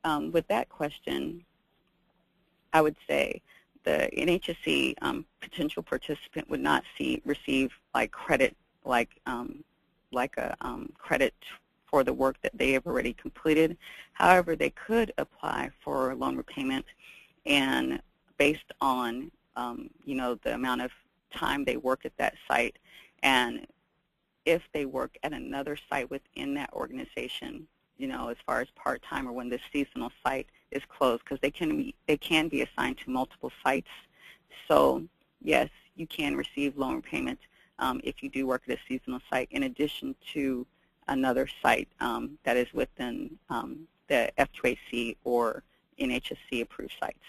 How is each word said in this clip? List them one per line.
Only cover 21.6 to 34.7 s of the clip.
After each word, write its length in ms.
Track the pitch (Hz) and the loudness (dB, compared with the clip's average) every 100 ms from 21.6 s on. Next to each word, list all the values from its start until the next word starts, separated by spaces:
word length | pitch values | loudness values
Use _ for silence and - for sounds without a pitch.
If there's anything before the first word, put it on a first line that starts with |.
they 140 | 135 120 | -2 -2
work 260 | 127 - | 0 -2
at 100 | - - | -4 -2
that 160 | 143 - - | -2 -2 0
site, 320 | 139 117 - _ - - _ | 2 2 -4 _ -20 -20 _
and 440 | 143 127 123 117 - _ _ _ _ _ _ _ | 6 6 6 -2 -12 _ _ _ _ _ _ _
if 180 | - 170 - | 2 2 2
they 120 | 151 | -6
work 320 | 139 131 127 - | -4 -4 -6 -6
at 100 | 147 | -8
another 440 | 135 131 139 139 147 - | -6 -8 -6 -6 -8 -4
site 220 | 143 127 | -4 -4
within 420 | 139 _ - 139 | -8 _ -10 -6
that 180 | 143 135 | -4 -6
organization, 920 | - - - 131 - 123 - 127 - 156 _ _ _ | -6 -6 -8 -10 -8 -8 -8 -10 -12 -16 _ _ _
you 100 | 262 | -8
know, 220 | 180 120 | -6 -6
as 80 | 120 | -8
far 160 | - 120 | -2 -2
as 80 | 123 | -2
part-time 540 | - - 127 - 135 131 | -4 -2 -2 -4 -6 -6
or 60 | |
when 160 | 123 123 | -6 -6
this 140 | 120 - | -6 -4
seasonal 400 | 143 139 127 120 - | -2 -2 -4 -8 -4
site 240 | - 135 - _ _ | -4 -4 -8 _ _
is 120 | - - | -8 -8
closed, 360 | - 131 117 | 2 2 2
'cause 140 | - 139 | -2 -2
they 100 | 143 | -2
can 260 | - 160 151 | 0 -2 0
be, 180 | 139 - - | -2 -6 0
they 120 | 151 | 0
can 300 | - 160 160 | 4 2 2
be 120 | 143 | -2
assigned 380 | 131 - 131 127 | -2 -2 -4 -4
to 120 | - | -4
multiple 420 | 127 131 - 131 - | -2 -2 -6 -12 -2
sites. 240 | - 135 - - - _ - - _ - | 0 0 -4 -20 -20 _ -20 -20 _ -20
So 420 | - | 4